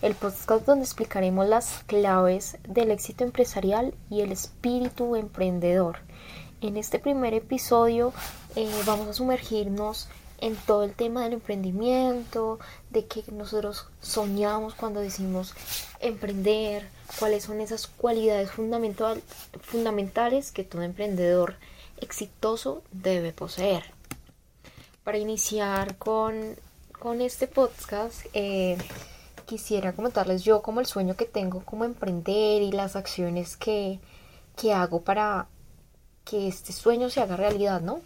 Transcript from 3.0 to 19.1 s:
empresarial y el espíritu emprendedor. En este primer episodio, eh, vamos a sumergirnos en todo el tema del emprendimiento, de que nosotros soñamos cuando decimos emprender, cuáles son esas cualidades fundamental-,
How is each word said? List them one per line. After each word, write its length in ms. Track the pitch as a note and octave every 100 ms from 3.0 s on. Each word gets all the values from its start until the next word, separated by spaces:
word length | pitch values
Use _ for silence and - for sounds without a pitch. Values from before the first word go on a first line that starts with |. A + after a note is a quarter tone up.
| - -
empresarial 720 | B3 B3+ B3 G3+ F#3+ G#3 B3+ - -
y 120 | G#3
el 100 | G3+
espíritu 800 | F#3+ - - A#3+ B3 B3 - A#3+
emprendedor. 880 | A#3 G#3 - F#3 F3+ F3 F3+ F3 - - - - - - -
En 160 | G#3+ G#3
este 220 | G#3+ -
primer 340 | C#4+ C#4 A#3+
episodio, 800 | A3 - C4 - A#3 A#3 A#3 B3 - - - - A3
eh, 120 | A3 G#3+
vamos 220 | G3+ G#3 G#3
a 60 |
sumergirnos 960 | G#3 B3+ B3+ - A3 G3+ G3+ G#3+ A3 - - - -
en 160 | A3+ G#3+
todo 260 | - G#3
el 120 | G#3
tema 280 | - A#3 A#3+
del 120 | A#3
emprendimiento, 1200 | A#3 - G3+ F#3 F#3 A#3 B3+ B3+ B3 A#3 A3+ A3 A3 - - -
de 160 | A3 G#3+
que 160 | A3 G#3+
nosotros 560 | G#3 G#3 G#3+ G#3 G#3 - -
soñamos 720 | - A3 G#3 G3+ G#3 G#3+ G#3+
cuando 240 | - A3 G#3
decimos 560 | G3+ F#3+ F#3 F#3 F#3 - - - - -
emprender, 880 | A#3+ G#3+ G3+ G3 G3 G#3+ G#3+ G#3 G3+ - - -
cuáles 240 | A3 G#3
son 160 | G#3 G#3+
esas 260 | G#3+ A3 -
cualidades 640 | - A#3+ A3+ A3 G#3 G3
fundamental-, 720 | - A3 A#3 A3+ G3+ A3